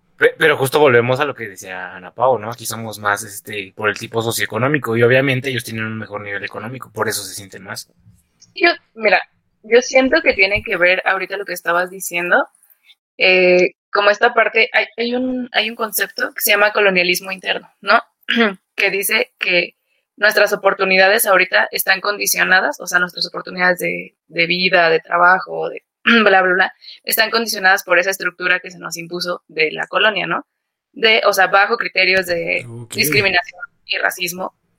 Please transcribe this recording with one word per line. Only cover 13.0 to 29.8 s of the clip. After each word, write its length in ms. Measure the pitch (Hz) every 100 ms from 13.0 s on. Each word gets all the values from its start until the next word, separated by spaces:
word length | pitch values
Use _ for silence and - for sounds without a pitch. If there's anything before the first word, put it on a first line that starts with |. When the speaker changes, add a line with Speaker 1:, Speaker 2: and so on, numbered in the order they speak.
| _ -
Speaker 2:
eh, 580 | 185 185 180 180 180 - _
como 180 | 202 202
esta 240 | 208 233
parte, 360 | 233 208 226 226
hay, 120 | 220 214 -
hay 160 | 233
un, 360 | 247 254 254 240
hay 180 | - 220
un 60 | 233
concepto 580 | 220 - 196 - 277
que 80 | -
se 80 | -
llama 220 | 202 208
colonialismo 580 | 214 202 180 180 180 190
interno, 400 | 190 196 - - _
¿no? 200 | 196 220 - _ -
<clears throat> 300 | 240 220 190 _ -
Que 140 | 196
dice 420 | 190 196 220 - -
que 380 | 190 180 - - _ _ _ -
nuestras 340 | 214 208 202
oportunidades 760 | 202 196 190 190 190 190 220 214
ahorita 400 | 185 180 208 -
están 300 | 202 - 185
condicionadas, 800 | 208 202 196 180 180 185 247 -
o 80 | -
sea, 100 | 175
nuestras 280 | 180 - 175
oportunidades 500 | 175 175 180 180 180
de, 360 | 175 175 185 _ _
de 200 | 165 165
vida, 420 | 180 185 180 165
de 100 | 160
trabajo, 720 | - 175 175 185 175 165 165
de 140 | - -
<clears throat> 100 | _
bla, 380 | 226 233 214 190
bla, 120 | 185
bla, 200 | 185 185 - - -
están 260 | - 226 220
condicionadas 540 | 226 220 214 190 196
por 160 | - 175
esa 100 | 190
estructura 500 | 190 175 - 180 180
que 120 | 180
se 80 | 175
nos 180 | 170 165
impuso 460 | 170 175 175 - _
de 240 | 160 156
la 140 | 160